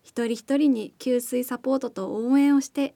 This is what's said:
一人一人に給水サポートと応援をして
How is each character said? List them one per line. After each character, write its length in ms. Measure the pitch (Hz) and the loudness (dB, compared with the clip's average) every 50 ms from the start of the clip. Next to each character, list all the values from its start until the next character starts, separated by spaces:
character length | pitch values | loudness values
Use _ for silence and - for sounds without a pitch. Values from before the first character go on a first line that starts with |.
| _ | _
一 200 | - _ - 233 | -12 _ -4 -2
人 120 | 226 233 | -2 -4
一 200 | 220 - - 269 | -4 -2 -2 0
人 160 | 285 302 285 254 | 2 4 2 2
に 220 | 226 208 - - _ | 2 -2 -8 -14 _
給 200 | - 262 247 247 | -4 -2 -2 -2
水 220 | 240 - 247 247 247 | -2 -2 -4 -4 -4
サ 160 | - 254 240 | -4 -8 -6
ポ 160 | - 262 269 | -2 -2 -2
ー 40 | 269 | -2
ト 100 | 262 233 | -2 -6
と 240 | - 185 190 185 208 | -6 -8 -8 -6 -6
応 240 | 214 226 247 269 277 | -4 0 2 4 4
援 160 | 277 285 285 | 6 6 4
を 60 | 277 | 4
し 80 | 269 - | 2 0
て 260 | - 285 277 - - | -4 -4 -4 -4 -6